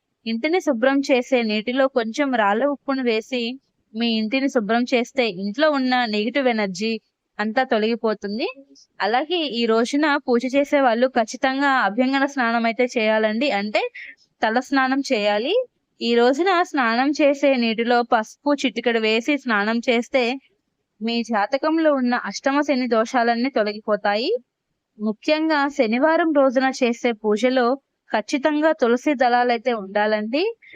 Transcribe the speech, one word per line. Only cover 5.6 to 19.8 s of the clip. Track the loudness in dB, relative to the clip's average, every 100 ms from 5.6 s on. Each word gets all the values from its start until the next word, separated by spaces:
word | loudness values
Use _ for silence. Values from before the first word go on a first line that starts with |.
| 0
ఉన్న | 2 0 0 0
నెగిటివ్ | -2 -2 0 0
ఎనర్జీ | 0 -2 -4 -4 -6 -10 _ _ -6
అంతా | -4 -2 0
తొలగిపోతుంది. | 0 0 -2 -2 -4 -6 -6 -8 -8 -20 -20 _ _ -2
అలాగే | -2 -2 -4 -4 -2
ఈ | 0
రోజున | 2 0 0 0 0 0
పూజ | 0 0 0
చేసే | 0 2 2
వాళ్ళు | 2 0
ఖచ్చితంగా | 0 -2 -2 -2 0 0 2 0
అభ్యంగన | 0 0 0 -2
స్నానం | 0 -2 0 0
అయితే | 0 -2 0
చేయాలండి, | 0 2 0 0 -2 -2
అంటే | -2 -4 -4 -8 -18 -20 _ _
తల | -2 -2
స్నానం | -2 -2 0 -2 -2
చేయాలి. | 0 0 0 0 -2 -2 _ _ _
ఈ | 0 4
రోజున | 4 2 2 2 0
స్నానం | 0 0 0 0
చేసే | 2 2 4 2 2
నీటిలో | 0 0 0 0
పసుపు | 2 0 0 -6 -2 0
చిటికెడు | 0 -2 -2 0 2
వేసి | 0 0 -2
స్నానం | 0 0 0 -2